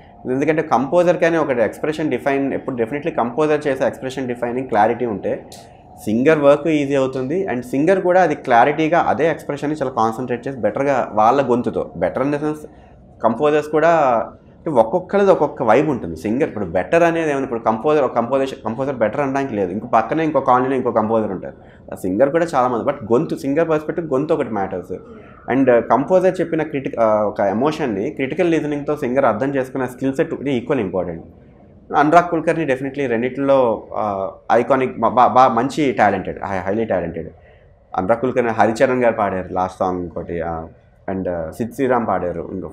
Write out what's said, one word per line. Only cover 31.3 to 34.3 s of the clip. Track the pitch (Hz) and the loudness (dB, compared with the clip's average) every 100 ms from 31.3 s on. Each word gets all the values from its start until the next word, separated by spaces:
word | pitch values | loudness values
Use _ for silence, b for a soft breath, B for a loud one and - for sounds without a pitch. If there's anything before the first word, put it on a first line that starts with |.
| - b b b b - 160 | -20 b b b b -4 0
అనురాగ్ | 151 170 170 | 4 4 4
కుల్కర్ని | 170 160 160 156 | 0 -2 -2 -2
definitely | 127 135 135 139 | -2 -4 -4 -2
రెండిట్లో, | 113 123 127 139 135 123 107 - - | -2 -2 -2 2 4 4 0 -4 -4
ఆ, | 107 98 95 | -4 -2 -6